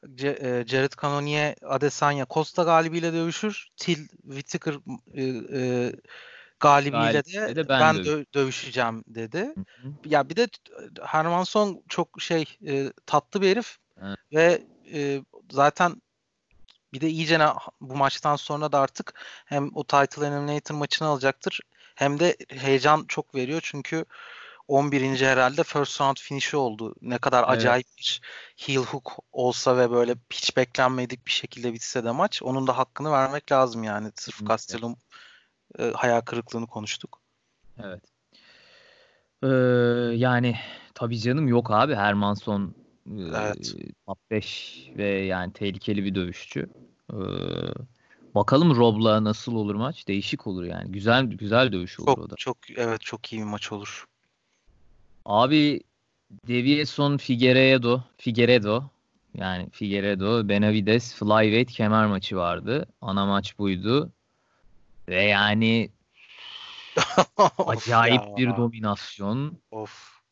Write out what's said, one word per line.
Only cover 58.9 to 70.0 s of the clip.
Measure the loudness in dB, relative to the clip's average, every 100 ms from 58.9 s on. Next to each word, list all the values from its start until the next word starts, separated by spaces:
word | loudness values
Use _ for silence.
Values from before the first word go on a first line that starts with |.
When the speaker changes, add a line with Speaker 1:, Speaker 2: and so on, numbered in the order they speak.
| _ _ _ _
Speaker 2:
yani | -8 -6 -6 -8
Figueiredo, | -8 -4 0 0 0 0 0 2
Benavides | 2 4 2 2 2 0
flyweight | -6 2 4 6 4 2
kemer | 0 2 4 2
maçı | 0 -4 -4
vardı. | -2 -4 -4 -4 -6 _
Ana | -6 -2 0
maç | -2 -4 -4
buydu. | -2 -2 0 -2 -2 _ _ _ _ _ _ _ _ -20 -4
Ve | 0
yani | 4 4 4 4 2 2 0 _ _ _ -20 -20 -20 -18 -18 -20 -8 -4
Speaker 1:
<laughs> | -2 2 0 4 2 4
Of | -2
Speaker 2:
acayip | -2 2 4 6 4
Speaker 1:
ya. | 0 -2
Speaker 2:
bir | -2 0
dominasyon. | -2 -2 -4 -4 -6 -8 -6 -4 -6 -10 _
Speaker 1:
Of. | -12 -12 -14